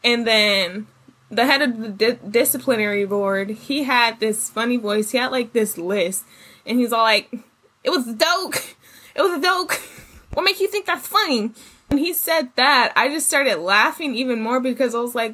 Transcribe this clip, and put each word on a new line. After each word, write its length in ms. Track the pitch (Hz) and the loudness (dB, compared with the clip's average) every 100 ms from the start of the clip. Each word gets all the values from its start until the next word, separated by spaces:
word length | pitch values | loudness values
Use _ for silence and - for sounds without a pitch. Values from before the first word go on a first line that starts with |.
And 220 | 240 240 226 | 2 0 2
then 600 | 220 208 196 180 185 214 _ _ _ _ | 2 4 2 -2 -6 -14 _ _ _ _
the 160 | 208 247 | 0 2
head 160 | 277 | 4
of 160 | 285 226 | 2 -2
the 100 | 220 | -8
di-, 300 | 196 220 247 - | -2 0 0 -2
disciplinary 760 | 220 277 277 262 240 214 202 202 | 0 2 0 0 0 0 -2 -2
board, 440 | 202 196 196 196 | -2 0 -2 -2
he 340 | 220 - 285 | -8 -6 -4
had 360 | 269 247 233 226 | 0 2 2 0
this 300 | 220 214 - | -2 -2 -4
funny 260 | - 233 247 | -4 -2 -2
voice. 340 | 208 208 214 | 0 -2 0
He 80 | 254 | 0
had, 140 | 254 | 0
like, 200 | 254 233 | -2 -2
this 260 | 233 214 - | 0 -2 -4
list. 460 | 175 202 175 190 - - - - - | -4 -2 -2 -4 -10 -20 -20 -20 -4
And 120 | 240 | 0
he's 140 | 240 | 0
all 100 | 226 | 2
like, 300 | 226 214 - 247 - _ _ _ | 4 2 0 -14 -16 _ _ _
It 60 | - | -2
was 160 | 330 247 | 0 -2
a 80 | |
joke. 600 | 220 320 349 370 - - - - - - | 0 2 2 -2 -6 -8 -16 -20 -20 -18
It 80 | - | 0
was 160 | 359 349 | 0 2
a 40 | |
joke. 320 | 359 370 359 - - - - - _ | 0 0 0 -4 -6 -20 -20 -20 _
What 120 | - | 0
makes 160 | - 392 | 0 2
you 80 | 392 | -2
think 180 | 415 381 | -2 -4
that's 200 | 339 - | -6 0
funny? 460 | 415 403 247 214 - - - _ | 0 2 0 -2 -8 -20 -20 _
When 100 | 285 | -2
he 160 | 320 | 0
said 360 | 359 - 320 254 - | -2 0 0 -2 0
that, 360 | 262 277 233 - | 4 4 4 2
I 120 | 240 | 0
just 180 | 302 - | 0 0
started 320 | 294 277 185 | 2 2 0
laughing 560 | 175 202 247 - 311 | 2 4 2 0 -6
even 260 | 233 262 240 | -2 -2 -2
more 200 | 220 254 | -2 -2
because 340 | 254 240 254 | -2 0 -2
I 60 | 233 | -2
was 140 | 240 | -4
like 160 | 247 226 | -4 -4